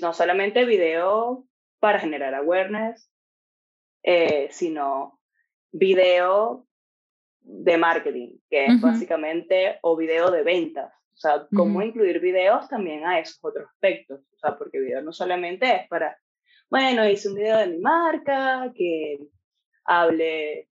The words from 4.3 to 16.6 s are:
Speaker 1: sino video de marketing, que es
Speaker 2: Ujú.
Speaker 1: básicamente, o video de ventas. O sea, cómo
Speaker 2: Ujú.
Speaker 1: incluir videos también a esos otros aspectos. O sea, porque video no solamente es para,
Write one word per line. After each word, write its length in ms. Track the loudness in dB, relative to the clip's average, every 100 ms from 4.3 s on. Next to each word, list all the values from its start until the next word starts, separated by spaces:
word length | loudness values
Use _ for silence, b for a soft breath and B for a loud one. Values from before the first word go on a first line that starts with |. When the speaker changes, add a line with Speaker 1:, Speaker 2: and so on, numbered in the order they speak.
| 0 -2
Speaker 1:
sino 680 | -4 -6 -4 -4 -4 -8 _ _ _ _ _ _
video 920 | 0 2 4 6 4 4 2 0 -4 _ _ _ _ _ _ _ _
de 360 | -20 -4 2 4
marketing, 580 | 4 0 -2 -8 -10 -16 _
que 160 | 0 4
es 80 |
Speaker 2:
Ujú. 120 | 4 4
Speaker 1:
básicamente, 880 | 2 -2 -4 -4 -4 0 0 0 0
o 140 | 0 0
video 340 | 0 0 2
de 120 | 2
ventas. 500 | 2 0 -2 -6 -12 _ _
O 20 | _
sea, 300 | 0 0 0
cómo 240 | 0 2 0
Speaker 2:
Ujú. 100 | -2
Speaker 1:
incluir 320 | 0 0 2
videos 480 | 0 2 2 2 0
también 360 | -6 -6 -6 -2
a 120 | -2
esos 180 | -4 -10
otros 260 | -10 -10 -10
aspectos. 500 | _ -2 -2 -8 -20 _
O 40 | _
sea, 180 | -6 -6
porque 220 | -8 -6
video 200 | -4 -6
no 100 | -8
solamente 600 | -8 -4 -4 -6 -2 0 0
es 120 | -2
para, 300 | -4 -4 -6 _ _ _ b